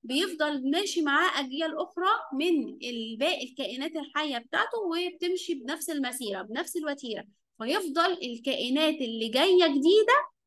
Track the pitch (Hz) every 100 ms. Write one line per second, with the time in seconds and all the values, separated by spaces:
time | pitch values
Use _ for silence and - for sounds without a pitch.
0 | 226 269 381 320 302 285 262 311 392 -
1 | 294 285 359 254 262 269 320 311 359 -
2 | 370 427 - 269 339 320 - - 240 240
3 | 226 220 294 359 254 - 262 247 302 320
4 | 285 294 302 247 240 330 440 466 392 330
5 | 359 339 349 359 - 294 247 320 - 302
6 | 254 254 233 196 214 240 349 349 302 285
7 | 254 208 - _ _ _ 226 359 349 285
8 | 349 359 247 233 269 262 240 269 320 311
9 | 247 226 226 240 349 359 330 277 294 427
10 | 427 523 - _